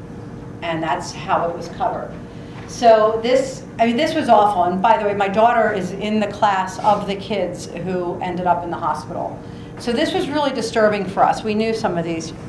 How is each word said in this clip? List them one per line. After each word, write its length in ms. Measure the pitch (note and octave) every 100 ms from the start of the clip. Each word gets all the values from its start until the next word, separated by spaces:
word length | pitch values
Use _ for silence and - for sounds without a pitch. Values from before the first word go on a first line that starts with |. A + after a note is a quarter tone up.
| - - - - - -
And 180 | E3+ E3
that's 300 | D#3+ F3 -
how 380 | - F#3 D#3+ E3+
it 80 | -
was 120 | -
covered. 420 | - F3+ - - - - - - - -
So 500 | - A#3+ A3 A3 A3+
this, 440 | A#3 C4 C#4 - - -
I 60 | A#3
mean, 100 | A#3
this 180 | D#4+
was 140 | D#4+ A#3
awful. 340 | G#3+ G#3 F#3+
And 180 | F3 F#3
by 160 | A#3 G#3+
the 80 |
way, 100 | G#3
my 120 | G3 G3
daughter 460 | G3 A#3 A#3 G#3+
is 180 | G3 F#3+
in 300 | F#3 G#3 G#3+
the 80 | G3+
class 500 | - G#3+ F#3+ F#3 -
of 300 | G#3+ G3+ F#3+
the 80 | G3
kids 500 | - G3+ F3 E3+ -
who 540 | - F#3 F#3 F3 -
ended 260 | F#3 F3 F3+
up 160 | E3+
in 80 | F3
the 60 | D#3+
hospital. 600 | D#3+ - - - - - - - - -
So 120 | -
this 200 | A#3 D#4+
was 160 | F#4+ C#4
really 240 | D4 C#4+
disturbing 520 | A#3 - A#3 G#3+ G3+
for 200 | F#3 F#3+
us. 180 | E3 -
We 120 | A3
knew 200 | G#3+ A3+
some 240 | A3 G3+ E3+
of 60 |
these, 280 | E3+ E3 - -